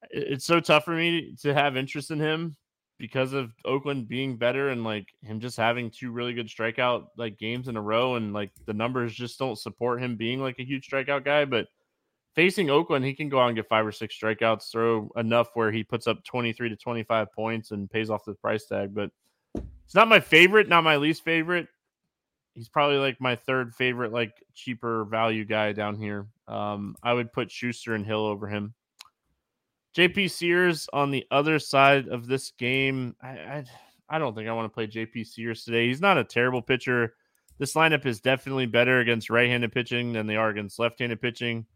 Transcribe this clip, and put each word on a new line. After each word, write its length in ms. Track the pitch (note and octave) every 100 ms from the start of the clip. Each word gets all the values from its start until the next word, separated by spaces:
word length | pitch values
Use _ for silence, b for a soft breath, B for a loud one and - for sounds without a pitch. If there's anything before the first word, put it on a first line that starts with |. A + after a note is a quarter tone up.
| -
It, 220 | - D3
it's 120 | C#3
so 140 | - E3+
tough 260 | D#3+ D3+
for 120 | D3+ E3
me 400 | E3+ E3+ C#3 -
to 120 | D3
have 220 | C#3+ C#3+ C3
interest 340 | C3+ D3+ C#3
in 80 | D#3+
him 380 | D#3 D#3 E3+ D3 _ _ _ _
because 340 | A2+ C3 C3
of 180 | C3+ A#2+ A2+
Oakland 440 | - C3 C#3 C#3 A#2
being 280 | B2 C3+ A#2+
better 340 | A#2+ B2+ C#3
and, 120 | B2
like, 240 | A2+ G#2+ F#2+ _
him 160 | G2+ A2
just 180 | B2 A#2+
having 360 | A2+ A#2+ A#2
two 180 | - B2+
really 220 | A#2 A#2+
good 160 | A#2+ A2
strikeout, 580 | - A2+ A#2 B2 A#2+ - -
like, 220 | A#2 G2
games 300 | A2 B2 B2+
in 80 | A2+
a 40 |
row. 360 | G#2 A2 B2+ B2
And, 160 | A2
like, 180 | G#2 G2+ _ -
the 60 |
numbers 420 | G#2+ A2+ B2+ A#2+
just 240 | A2 A#2+ -
don't 200 | C3+ G#2+
support 440 | - G2 A#2+ A#2+
him 140 | B2+ A2+
being, 240 | A2+ B2+
like, 180 | C3+ B2+
a 60 |
huge 240 | B2+ C#3 -
strikeout 360 | C3+ C3+ C#3+
guy, 200 | C3+ D3
but 240 | C#3+ A#2+ F#2 _ _ _ _ _ _
facing 360 | - F3 F#3+ E3+
Oakland, 340 | C#3+ E3+ C#3+
he 100 | C3
can 140 | C3 D3+
go 100 | C3+
out 80 | B2
and 80 |
get 140 | A2+ G#2+
five 180 | A2 A2
or 60 |
six 260 | G#2 A2 -
strikeouts, 540 | A2 G#2+ A#2 A2 -
throw 360 | A#2 A2+ A2+ G#2+ -
enough 340 | A2+ A#2 A#2
where 160 | - A2
he 140 | A2
puts 240 | G#2+ A#2+ -
up 160 | A2
twenty-three 440 | - B2+ A#2+ A2 A#2+
to 80 | G#2+
twenty-five 560 | - A#2 A2 A2+ G#2
points 380 | - A2 A2+ A2
and 180 | G#2 G2
pays 220 | A2 A2
off 140 | G#2+
the 100 | -
price 320 | G2+ A2 G#2+ -
tag. 260 | G#2 G2
But 200 | G2+ G2+ _ _ _ _
it's 400 | - - - _
not 140 | F3+ A3+
my 100 | G#3+
favorite, 500 | C#3 D#3 F3+ G#3+ G#3
not 140 | E3+
my 140 | D#3+ D3+
least 260 | D3 D#3+
favorite. 460 | - E3 D#3+ F3+ D#3+ _ _ _ _ _ _ _ _
He's 140 | - A2+
probably, 280 | - D3 C#3+
like, 240 | C#3 A#2+
my 160 | B2+ A#2
third 380 | - C3 B2
favorite, 380 | A#2 B2+ A#2+ A#2+
like, 300 | A#2 A2+ _ _
cheaper 500 | - - A#2 A#2 A2+
value 400 | G#2 A2 A2+ A2
guy 280 | G#2 G#2+ G#2+
down 240 | G#2 G#2 G#2
here. 300 | G#2+ G#2 G#2 _ -
Um, 480 | A2 G#2 G#2 G2+ -
I 100 | A#2+
would 200 | A#2+ A#2
put 180 | - A2+
Schuster 440 | - B2 A#2 -
and 120 | A2 G2+
Hill 180 | G#2+
over 240 | G#2+ G#2 G#2
him. 260 | G#2 G#2 A2+ _ _ - _ _ _ _ _ _ _ _
J 140 | - F3
P 200 | F3 F#3+
Sears 600 | - F3 F3 F3+ D#3+ -
on 180 | - C#3+
the 140 | C3+ -
other 280 | C#3 D3 D#3
side 500 | - C#3 C#3 C#3 B2
of 180 | A#2+ A#2+
this 240 | C3 -
game. 600 | _ B2 C3 C3+ C3+ B2 -
I, 60 | B2+
I, 360 | C3 D#2+ C#3+ B2+ B B B _
I 100 | D#3
don't 160 | D3
think 140 | A2 A2
I 40 |
wanna 160 | A#2 A2
play 180 | A2+ A2
J 200 | A2+ A2+
P 180 | A#2
Sears 400 | G#2+ - A#2 A2+
today. 220 | - A#2 A#2
He's 140 | C3
not 180 | G3 F3+
a 60 |
terrible 380 | A2 - B2 B2+
pitcher. 520 | - C3 - B2 A2+ _ _ _ _ _
This 160 | C3+
lineup 300 | D#3 D#3+ D3+
is 160 | C3+ A2
definitely 460 | B2+ C3 - C3+ B2+
better 320 | A#2 B2 B2+
against 320 | A#2 A#2 G#2
right-handed 420 | A2+ A#2+ B2 A#2+
pitching 400 | - A#2+ A#2+ A#2+
than 140 | A#2 G#2+
they 100 | G#2+
are 120 | A2
against 320 | G#2 G2+ -
left-handed 400 | A#2 - A#2+ A2+
pitching. 440 | B2 A#2 A#2+ A#2 A2+